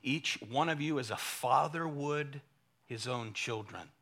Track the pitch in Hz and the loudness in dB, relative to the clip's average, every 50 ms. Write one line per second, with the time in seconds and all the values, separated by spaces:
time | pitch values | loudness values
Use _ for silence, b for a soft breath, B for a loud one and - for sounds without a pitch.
0 | - 127 139 160 - - - - 107 104 120 139 160 165 160 147 151 156 151 139 | 0 0 -2 0 0 -2 -2 -2 -4 -2 2 2 4 4 2 0 0 0 0 0
1 | 127 110 107 - - - - - - 123 131 139 151 156 151 165 165 160 147 143 | 0 -2 -4 -4 -4 -6 -6 -2 4 6 6 6 6 4 0 -2 -2 -2 -2 -2
2 | 143 147 147 147 147 143 139 139 - _ _ _ _ _ _ _ _ _ 123 110 | -2 0 0 0 -2 -4 -8 -12 -14 _ _ _ _ _ _ _ _ _ -8 -6
3 | 107 123 127 120 117 110 104 - - - 117 110 104 101 104 90 82 71 _ _ | -2 -2 -2 -2 -2 -4 -4 -4 -2 -2 -2 -4 -4 -8 -12 -12 -12 -14 _ _